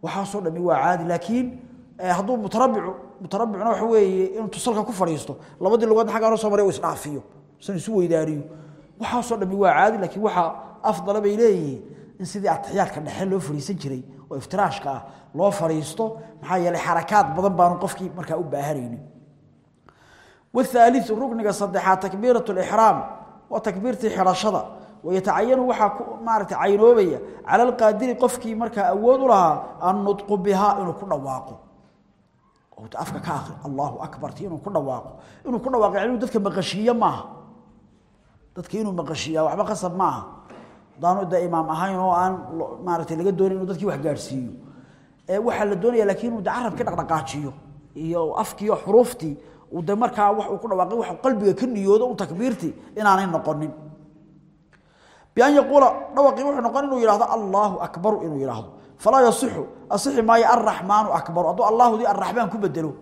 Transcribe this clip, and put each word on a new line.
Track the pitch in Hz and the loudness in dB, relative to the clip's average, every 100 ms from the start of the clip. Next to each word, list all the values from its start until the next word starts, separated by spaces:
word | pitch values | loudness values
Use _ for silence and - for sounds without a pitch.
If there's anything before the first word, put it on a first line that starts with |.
Waxaasoo | 165 170 196 208 | -8 -8 -6 -4
dhammi | 175 160 | -6 -2
waa | 175 151 | 0 2
caadi. | 151 180 | 2 0
Laakiin, | 165 175 - 240 247 - - - - - | -2 -4 -2 -2 -4 -8 -20 -20 -20 -10
eh, | 180 175 | -2 -2
hadduu | 202 247 | 0 -4
mutarabbicu, | 196 220 254 220 175 - - - | -2 2 2 2 -6 -10 -16 -18
mutarabbicuna | 175 196 226 202 220 | -8 -4 -4 -2 -2
waxa | 196 | 0
weeye | 226 220 196 190 190 208 | 2 4 4 2 -2 -4
intuu | 214 - | -8 -6
salka | 247 214 | -2 -2
ku | 214 | -4
fadhiisto, | 190 180 151 - 131 - - | -2 -2 -2 -8 -14 -16 -4
labadii | 185 226 220 | 2 2 4
lugood | 214 226 | 4 4
xagga | 214 226 | 2 2
hore | 220 | 2
soo | 214 | 2
maray | 202 196 | 2 2
uu | |
isdhaafiyo, | - 165 147 147 143 - - _ _ | 0 -4 -6 -8 -10 -12 -20 _ _
san | - 190 | -8 -8
isu | 220 220 | -2 0
weydaariyo. | 175 165 156 151 143 - - - - _ | 2 2 0 -6 -8 -18 -20 -20 -20 _
Waxaasoo | 226 240 - 226 | -4 -4 -4 -4
dhammi | 190 | -2
waa | 196 190 | 2 4
caadi, | 151 202 220 | 6 4 2
laakiin | 175 190 | -6 -2
waxa | 208 180 165 - - - | -2 0 -2 -4 -16 -4
afdala | 160 170 180 208 | -2 -2 -2 0
bay | 202 208 | 0 4
leeyihiin | 233 185 151 131 - - - - | 4 4 -2 -8 -14 -20 -20 -14
in | 185 | -10
sidii | 208 196 | -4 -2
atixiyaadka | 160 - 190 185 151 | -2 -2 -2 -2 -4
dhexe | 151 - | -10 -6
loo | 190 190 | -2 -2
fadhiisan | 143 151 143 185 | -2 -6 -6 -6
jiray | 143 131 127 - - | -6 -8 -10 -20 -12
oo | 139 | -12
iftiraashka | - 190 190 - 143 | -6 -2 -2 -2 -6
ah | 131 - - - | -8 -10 -20 -14
loo | 139 196 | 0 0
fadhiisto. | 202 165 156 147 - 220 220 - - | 2 -2 -2 -4 -6 -6 -6 -16 -18
Maxaa | - 185 | -4 -2
yeelay | 175 170 | 0 -2
xarakaad | - 165 160 208 165 156 | -2 -2 2 2 2 2
badan | 196 175 | 0 4
baanu | 175 175 | 4 4
qofkii | 190 - 185 151 | -6 -6 -10 -10
markaa | 147 160 | -6 -6
u | |
baahanaynin. | 160 139 143 147 120 113 - - - _ _ _ _ _ _ _ _ - - _ _ | -4 -6 -4 -6 -8 -12 -16 -20 -20 _ _ _ _ _ _ _ _ -20 -20 _ _
Wathaalithu, | 233 262 240 233 254 208 220 | -2 0 6 6 6 0 -4
rukniga | 262 226 208 | -2 -2 -2
saddexaad, | 196 202 180 185 190 | -2 -2 0 2 2
takbiiratul | 196 190 240 240 247 185 | 0 -2 2 2 2 -4
ixraam, | 180 208 220 - - - - - _ | 0 4 6 4 -4 -14 -20 -20 _
waa | - | -4
takbiirtii | 220 185 233 226 220 | -4 -4 -4 -2 -4
xidhashada. | 190 185 175 214 175 - - - - | 2 2 2 0 -2 -4 -14 -20 -12
Wayatacayanu, | 151 185 190 165 226 262 247 | -2 0 2 0 2 2 2
waxaa | 220 208 - | 2 0 0
ku, | - 226 | -10 -8
maaragtay, | 226 220 196 180 | -2 -2 -2 -2
caynoobaya | 180 202 226 240 185 127 - - - | 2 6 8 8 4 0 -8 -14 0
cala | 196 | 4
alqaadiri, | 247 247 220 202 254 240 | 4 4 2 4 -2 0
qofkii | 247 - 220 | 0 0 -8
markaa | 220 233 226 190 | -6 -4 -2 0
awood | 196 226 262 | 2 4 4
u | 262 | 6
lahaa, | 202 170 147 - - | 6 6 2 -6 -2
annutqu | 175 202 202 202 - 208 | 0 0 0 -2 -2 -2
bihaa, | 185 190 208 196 | 0 2 2 2
inuu | 185 | -2
ku | - 196 | -6 -6
dhawaaqo. | 147 135 131 - 107 - _ _ _ _ _ _ _ _ _ _ | -6 -4 -8 -10 -20 -20 _ _ _ _ _ _ _ _ _ _
Oo | - 110 | -20 -16
afka | 117 156 160 | -10 -10 -8
ka | 175 | -8
akhri, | 151 - - | -8 -10 -14
Allahu | 143 135 143 120 | -10 -6 -6 -6
akbar, | 156 - - | -14 -12 -12
tii | - 190 | -10 -12
inuu | 160 | -10
ku | 202 | -4
dhawaaqo. | 180 139 123 - - - - | -4 -4 -8 -10 -20 -20 -16
Inuu | - 240 | -6 -4
ku | 247 | -2
dhawaaqo, | 254 208 190 | 2 2 2
yacni, | 214 | -2
inuu | 247 | -2
dadka | 233 226 | -2 -2
maqashiiyo | 202 170 175 185 220 | -2 -2 -4 -2 0
maaha. | 233 190 127 - - - - _ _ _ _ _ _ _ _ _ | 2 2 0 -10 -18 -20 -20 _ _ _ _ _ _ _ _ _
Dadka | - 175 208 | -16 -8 -6
inuu | 214 | -4
maqashiiyaa | 180 165 151 151 160 | -4 -6 -6 -4 0
waxba | 156 165 | 0 0
qasab | 196 208 180 175 | -2 -2 -6 0
maaha. | 175 123 - - - - - - _ | 0 0 -10 -18 -20 -20 -20 -20 _
Haddaanu | - 170 190 185 | -2 0 0 0
dee | 175 | -2
imaam | 175 165 156 | 0 -2 -2
ahayn | 156 185 185 | -2 -2 -2
oo | 185 | 0
aan | 175 185 185 156 | 2 2 -2 -8
lo-, | 160 139 120 | -8 -8 -8
maaragtay, | 180 170 156 160 | -4 -4 -4 -2
laga | 180 | -2
doonin | 185 190 190 | 2 0 0
inuu | 185 | -4
dadkii | 170 196 | -4 -4
wax | 139 | -4
gaadhsiiyo. | 151 135 - 135 123 90 - - - _ _ _ - | -4 -4 -6 -8 -8 -12 -20 -20 -20 _ _ _ -4
Ee, | 190 | -2
waxaa | 233 - | 0 0
la | 208 | 0
doonayaa | 190 220 240 202 | 2 2 2 2
laakiin | 190 233 | 0 -4
inuu | 233 | -4
dee | 185 | -4
carabkii | 233 233 - | -4 -4 -4
dhaqdhaqaajiyo | 240 175 160 160 151 147 143 - - - - | -4 -4 -2 -2 -2 -8 -8 -12 -20 -20 -20
iyo | - 160 170 160 - | -10 -4 -2 0 -2
afkii | 214 - | -4 -4
iyo | 208 170 | -2 -2
xuruuftii | 175 220 240 - 160 143 - - _ | 6 6 6 0 -8 -8 -14 -20 _
uu | 165 | -8
dee | 160 | -2
markaa | 202 233 233 208 | 0 0 2 2
wax | 214 202 | 2 -2
uu | 196 | -6
ku | 226 | -4
dhawaaqay, | 185 180 226 | -2 0 -2
wax | - | -4
uu | 175 | -2
qalbiga | 262 226 202 | 0 2 2
ka | 190 254 | 2 -2
niyoodo, | 214 190 214 247 | -2 4 4 4
uu | |
takbiirtii | 196 175 170 254 220 160 - - - | -2 -6 -4 -4 -2 -6 -10 -14 0
inaanay | 208 190 190 | 4 4 2
noqonin. | 165 - 151 151 - - - - _ _ _ _ _ _ _ _ _ _ _ _ - | -2 -2 -4 -6 -10 -20 -20 -20 _ _ _ _ _ _ _ _ _ _ _ _ 4
Bi | |
an | 262 | 6
yaquula, | 285 247 285 254 - - | 6 6 8 6 4 -4
dhawaqii | - 277 233 | 4 4 4
wuxuu | 285 277 | -2 -2
noqon | 233 240 | 0 -2
inuu | 285 262 | -2 2
yidhaahdo, | 226 208 | 4 4
"Allahu | 226 226 202 190 208 180 | 2 0 0 0 0 -2
akbar," | 175 165 196 202 | -8 -2 -2 -2
inuu | 165 143 | -4 -4
yidhaahdo. | 135 113 104 - - - | -4 -6 -10 -18 -20 -2
Falaa | 202 269 | 4 6
yasixu, | 240 220 254 - 135 - - | 6 4 -2 -4 -10 -14 -4
asixi | 208 277 277 | -2 0 0
maayo, | 220 233 | 4 6
"Arraxmaanu | 233 240 214 - 185 208 226 | 6 4 2 -2 2 2 2
akbar." | - - 165 175 | -2 -2 -2 0
Hadduu | 180 | 2
Allaahudii | 214 226 240 220 233 | 2 6 4 4 0
Arraxmaan | 196 180 220 208 | 0 -2 -2 -2
ku | 220 | -2
bedelo | 196 151 160 131 | -4 -2 -6 -8